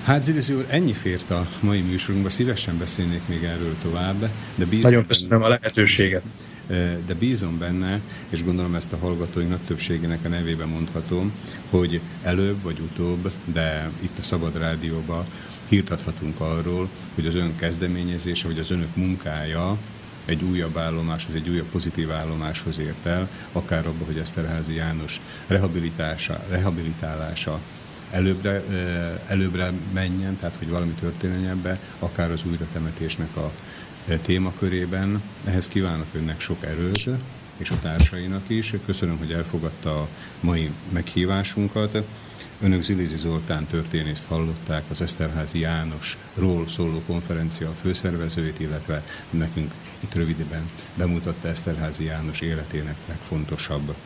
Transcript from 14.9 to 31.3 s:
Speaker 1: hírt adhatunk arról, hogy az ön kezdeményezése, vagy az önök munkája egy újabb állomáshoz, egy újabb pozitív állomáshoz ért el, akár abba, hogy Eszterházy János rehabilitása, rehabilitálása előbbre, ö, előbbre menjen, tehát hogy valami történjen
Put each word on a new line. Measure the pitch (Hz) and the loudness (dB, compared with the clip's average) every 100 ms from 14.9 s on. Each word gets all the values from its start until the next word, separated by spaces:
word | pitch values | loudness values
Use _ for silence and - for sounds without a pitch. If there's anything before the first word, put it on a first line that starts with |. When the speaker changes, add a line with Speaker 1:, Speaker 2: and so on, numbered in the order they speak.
| 82 78 82 85 - - - - | -2 -2 -2 -4 -8 -12 -12 4
Speaker 1:
hírt | 101 90 | 4 4
adhatunk | 85 - 82 76 78 | -2 -2 -4 -4 -2
arról, | 80 80 85 87 95 - - - | 0 0 0 0 -2 -6 -8 -2
hogy | 80 | 0
az | 87 | 2
ön | 85 80 | 0 0
kezdeményezése, | 85 85 90 87 87 87 90 85 85 | -2 0 0 0 0 -2 -2 -2 -2
vagy | 80 | -2
az | 80 | 0
önök | 92 82 85 | 0 0 0
munkája | 92 92 78 76 78 82 90 104 107 - - - - | 2 0 -2 -4 -2 0 0 0 -4 -14 -14 -10 -2
egy | 82 | 0
újabb | 92 90 82 80 | 2 2 0 0
állomáshoz, | 82 82 82 82 - 80 | 0 0 0 -2 -2 -2
egy | 80 | 0
újabb | 87 80 | 0 0
pozitív | 90 85 82 78 | -2 0 0 -2
állomáshoz | 80 80 80 78 78 85 80 | -2 -2 -2 -4 -4 -4 -2
ért | 76 73 87 | -4 -2 0
el, | 87 92 - - | 0 0 -6 -6
akár | 87 - 82 82 | -4 0 0 0
abba, | 80 82 | -2 -2
hogy | 78 | -2
Eszterházy | 80 - 80 80 80 | -2 -2 0 0 -2
János | 80 82 80 76 - - - - | -2 0 -2 -2 -6 -8 -14 2
rehabilitása, | 95 95 87 85 82 80 80 - 80 95 | 4 4 2 -2 0 -2 -2 -2 -4 0
rehabilitálása | 90 95 85 82 82 80 78 80 82 - 78 - - - - - | 2 2 2 -2 -2 -4 -4 -4 -4 -2 -4 -6 -14 -14 -14 -4
előbbre, | 92 95 92 98 98 95 | 2 4 4 2 0 0
ö, | 95 90 87 85 90 - | -2 0 0 -2 -4 0
előbbre | 98 95 90 90 90 82 | 2 4 2 0 -2 -2
menjen, | 95 92 92 95 95 | 0 2 0 0 -2
tehát | 85 - | -4 -4
hogy | 80 | -2
valami | 87 85 | 0 0
történjen | 80 85 82 92 | 0 -2 -2 -2